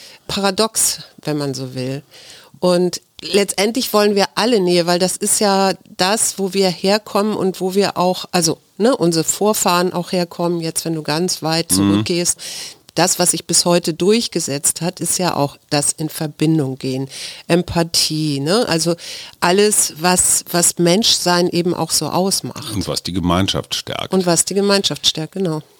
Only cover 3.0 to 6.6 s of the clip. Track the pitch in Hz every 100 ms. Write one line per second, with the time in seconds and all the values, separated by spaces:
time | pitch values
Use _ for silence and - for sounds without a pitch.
3 | _ - - 202 196 - 208 247 - 214
4 | 208 202 190 160 226 226 175 175 170 175
5 | 185 - 208 - 208 190 190 180 - -
6 | 180 220 - - 190 190